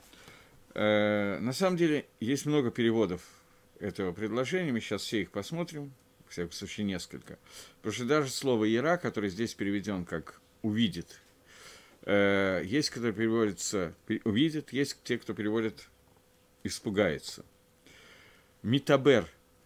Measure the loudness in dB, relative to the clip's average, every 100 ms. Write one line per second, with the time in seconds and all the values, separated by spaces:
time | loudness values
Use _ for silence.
0 | -20 -20 -20 -20 -20 -20 -12 -2 2 4
1 | 4 2 0 -2 -4 0 2 4 2 2
2 | -4 _ -2 -2 0 0 0 2 2 4
3 | 2 0 -8 -20 _ _ _ -10 -8 -4
4 | -4 -4 -4 -2 -2 -2 0 -2 -2 -6
5 | -2 -2 -2 -6 -6 -6 -6 -8 -12 -16
6 | _ _ -14 -8 -8 -8 -10 -6 -4 -4
7 | -8 -14 -16 -20 -20 -20 -20 -10 -6 -4
8 | 0 2 0 -2 2 4 4 2 2 0
9 | -2 -2 -2 -2 -4 -2 -2 -2 -2 -4
10 | -4 -6 -8 -16 _ _ -2 0 0 0
11 | -10 -16 -20 _ _ -20 -20 -20 -20 -10
12 | 0 4 4 4 2 0 0 -2 -2 -2
13 | -2 0 2 2 2 0 -4 -2 -4 -6
14 | -4 -2 0 2 2 0 -4 -2 -4 -4
15 | -6 -4 -4 -4 -2 0 -2 -4 -14 _
16 | _ _ _ _ _ _ -10 -8 -2 2
17 | 2 0 -6 -14 -18 _ _ _ -20 -20
18 | -20 -20 -20 -20 _ _ 0 0 4 6
19 | 8 6 4 -6 _ _